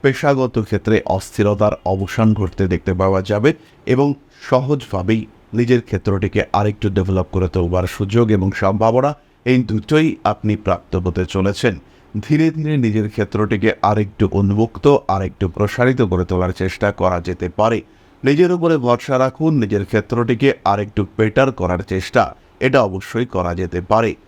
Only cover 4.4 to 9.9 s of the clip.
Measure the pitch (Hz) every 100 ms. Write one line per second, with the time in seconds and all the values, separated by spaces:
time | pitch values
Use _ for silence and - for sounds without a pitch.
4.4 | - 127 135 147 - 98 92 110 - -
5.4 | _ 110 120 123 - 98 - 98 98 104
6.4 | - - 104 104 104 98 95 95 90 95
7.4 | 90 98 85 90 90 - 101 110 113 104
8.4 | 95 - 98 101 110 123 139 147 _ _
9.4 | 123 127 110 104 -